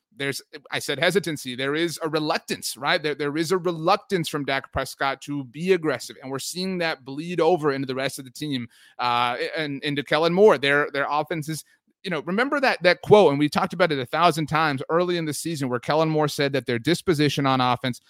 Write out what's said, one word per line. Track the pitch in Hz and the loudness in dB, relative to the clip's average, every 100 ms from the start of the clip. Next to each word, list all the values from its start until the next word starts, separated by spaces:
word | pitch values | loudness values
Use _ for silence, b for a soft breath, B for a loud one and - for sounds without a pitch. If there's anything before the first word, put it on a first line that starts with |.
| _ | _
there's, | - 139 - - 151 - | -8 -6 -6 -12 -20 -10
I | 139 | -6
said | - 139 | -4 0
hesitancy. | 180 190 170 147 127 | 2 2 0 -4 -6
There | 120 135 | -6 -2
is | 151 170 147 | -2 -2 -4
a | 160 | -4
reluctance, | 156 151 202 - 131 - 113 | -2 -2 -2 -4 -8 -8 -6
right? | 143 175 | -2 -2
There, | 147 | -2
there | 139 143 151 | -4 -2 -2
is | 160 | 0
a | 185 | 0
reluctance | 180 165 165 208 - 185 156 | 0 0 2 2 0 -4 -2
from | 147 | -4
Dak | 139 135 - | -2 -4 -4
Prescott | 139 131 - 139 131 | -4 -4 -2 -2 -2
to | - 143 | -6 -8
be | 127 143 180 | -8 -4 2
aggressive. | 185 156 123 - 113 | 2 2 -4 -6 -14
And | 135 | -10
we're | 135 | -8
seeing | - 170 190 180 | -8 -6 -4 -2
that | 165 139 | -2 -4
bleed | 127 139 170 165 | -8 -10 -4 2
over | 160 175 151 | 4 4 2
into | 135 135 | 0 -2
the | |
rest | 127 135 - | -4 -4 -6
of | 131 | -14
the | |
team, | - 151 131 117 b b - | -10 -6 -6 -6 b b -4
uh, | 123 120 120 123 165 160 | 0 2 2 0 -4 -4
and | 147 139 | -4 -4
into | 147 143 | -4 -4
Kellen | - 156 170 | 0 2 4
Moore. | 180 214 143 | 8 8 8
Their, | 139 143 143 | 4 4 2
their | 139 127 | -2 -2
offense | 147 151 165 147 | -2 -2 -4 -6
is, | 151 b b _ _ | -8 b b _ _
you | 190 | -6
know, | 156 143 | -6 -2
remember | 202 277 294 | -2 0 2
that, | 247 - | 2 4
that | 175 170 | 2 2
quote, | - 208 160 | 4 6 6
and | 143 | 4
we | 147 | 0
talked | 185 185 | 0 -2
about | 175 170 | 0 0
it | 139 | 0
a | |
thousand | 120 156 170 156 151 | -4 2 2 2 0
times | 151 156 131 147 | 0 0 -2 0
early | 165 180 175 | 0 0 -2
in | |
the | 156 | -4
season | 143 160 151 131 | -6 -6 -4 -4
where | 123 | -2
Kellen | - 151 160 | 0 2 2
Moore | 156 147 | 2 0
said | - 139 | 0 0
that | 139 123 | 0 -2
their | 117 | 0
disposition | 143 170 - 147 147 147 139 | 0 0 2 2 2 2 2
on | 131 | 2
offense | 127 123 131 - | 2 0 -2 -6